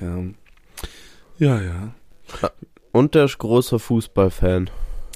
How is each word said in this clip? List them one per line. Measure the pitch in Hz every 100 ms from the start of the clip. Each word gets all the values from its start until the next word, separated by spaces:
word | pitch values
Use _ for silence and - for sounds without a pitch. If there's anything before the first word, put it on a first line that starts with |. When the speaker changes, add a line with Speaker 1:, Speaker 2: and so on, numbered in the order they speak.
Speaker 1:
ja. | 90 90 90 98 _ - _ - - - - - - -
Ja, | 147 117
ja. | 90 87 107 - - - - -
Speaker 2:
Ah, | - - - _ _
und | 123 147
der | 156
ist | 143 -
großer | 110 120 127 117
Fußballfan. | - 117 - - 95 - 92 92 92 - - - -